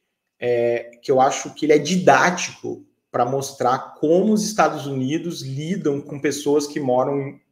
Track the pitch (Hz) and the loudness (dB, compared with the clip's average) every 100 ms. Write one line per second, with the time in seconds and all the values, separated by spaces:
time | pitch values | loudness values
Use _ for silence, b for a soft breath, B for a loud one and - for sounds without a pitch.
0 | _ _ _ _ 123 120 120 120 - - | _ _ _ _ -2 0 2 0 -4 -14
1 | - 131 131 - 143 - 151 151 147 185 | 0 4 4 2 -8 -4 4 4 4 2
2 | 143 131 160 180 - - 117 - - _ | 6 6 4 0 -6 -10 -12 -12 -14 _
3 | _ 127 123 135 135 - 123 131 - - | _ -2 -2 -2 -6 -2 0 0 -4 -4
4 | 151 170 214 214 - - 156 151 139 135 | 2 4 4 2 0 0 0 0 -6 -4
5 | 131 156 160 170 135 135 156 190 151 139 | -2 -4 -6 -8 -8 -8 -6 -4 -2 -4
6 | 143 143 151 139 147 147 143 156 135 123 | -6 -6 -4 -4 0 0 0 -6 -2 0
7 | 135 143 139 139 _ | 0 -2 -6 -12 _